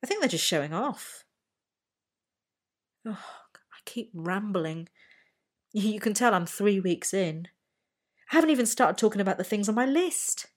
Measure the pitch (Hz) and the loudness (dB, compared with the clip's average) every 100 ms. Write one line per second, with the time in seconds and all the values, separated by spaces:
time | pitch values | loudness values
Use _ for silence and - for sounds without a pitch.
0 | - 427 330 165 - 165 147 160 277 226 | -4 0 0 0 0 0 -2 -4 -4 -6
1 | - - _ _ _ _ _ _ _ _ | -12 -18 _ _ _ _ _ _ _ _
2 | _ _ _ _ _ _ _ _ _ _ | _ _ _ _ _ _ _ _ _ _
3 | 226 208 - - - - _ - - - | -12 -12 -12 -20 -20 -20 _ -20 -14 -12
4 | - 175 165 185 214 190 160 160 165 _ | -10 -8 -4 -4 -2 -2 -2 -6 -12 _
5 | _ - _ _ _ _ _ 214 208 214 | _ -20 _ _ _ _ _ -2 -2 0
6 | 220 208 247 196 170 - 202 196 185 170 | -2 2 4 2 0 0 2 2 0 -2
7 | - 196 180 156 170 _ _ _ _ _ | -2 -2 -2 -4 -12 _ _ _ _ _
8 | _ _ - 311 330 285 226 - 240 196 | _ _ 0 4 4 4 2 4 2 4
9 | 220 208 190 185 185 214 202 220 254 285 | 2 2 0 0 -2 -2 0 2 2 2
10 | 359 - - - - | 2 -2 -4 -4 -8